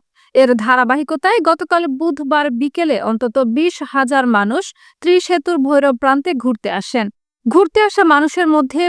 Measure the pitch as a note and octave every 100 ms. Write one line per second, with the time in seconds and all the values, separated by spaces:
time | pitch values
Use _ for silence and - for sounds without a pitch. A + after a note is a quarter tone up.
0 | - _ _ - C4 B3 G#3+ B3+ A#3+ C4+
1 | D4 D#4+ F#4 A4+ E4 D#4+ F4+ F4 E4+ C4
2 | E4 D4 C#4+ D4 D4 A#3+ C#4+ - E4+ A#3
3 | G#3+ A3 B3+ B3 B3+ A#3 E4+ - C#4+ C#4
4 | C4 C#4 B3 A3 G3+ C4 F#4+ - _ _
5 | D#4+ F4+ - F4+ D4 F4 C4+ C#4+ C#4 B3
6 | C4+ C#4 C#4+ C#4+ A#3+ A#3 G3+ F#3 - B3
7 | G#3 - _ _ - D#4 F#4 - G#4+ -
8 | F4+ D4 D4+ F4+ E4+ D#4 C4 C#4